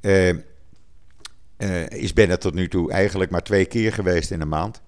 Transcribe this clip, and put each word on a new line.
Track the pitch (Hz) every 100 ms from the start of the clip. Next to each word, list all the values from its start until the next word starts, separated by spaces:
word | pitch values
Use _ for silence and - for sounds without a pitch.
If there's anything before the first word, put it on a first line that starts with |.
Eh, | 101 98 92
eh, | 85 - - - - - - - - - - - - 98 90 82
is | 95 107
Bennett | - 101 87
tot | 98
nu | 85 90
toe | 95 85
eigenlijk | 92 101 98 92
maar | 87
twee | - 101 92
keer | - 110
geweest | - 92 87 78
in | 85
een | 78
maand. | 78 104 120